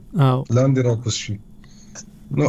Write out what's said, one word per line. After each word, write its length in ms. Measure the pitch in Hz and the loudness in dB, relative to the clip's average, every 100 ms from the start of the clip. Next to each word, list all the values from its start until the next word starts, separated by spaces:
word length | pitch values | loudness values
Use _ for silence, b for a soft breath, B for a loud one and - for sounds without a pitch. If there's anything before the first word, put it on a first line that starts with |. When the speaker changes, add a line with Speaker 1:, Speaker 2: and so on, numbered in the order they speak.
| - 196 | -4 2
Speaker 1:
او. 260 | 135 127 139 | 2 2 0
Speaker 2:
لاندې 280 | 117 135 131 | 2 2 2
راکوز 340 | 123 113 120 | 2 0 -4
شي. 220 | - - 101 - - B B B B B - - | -6 -8 -12 -12 -20 B B B B B -20 -8
نو 140 | 143 | -2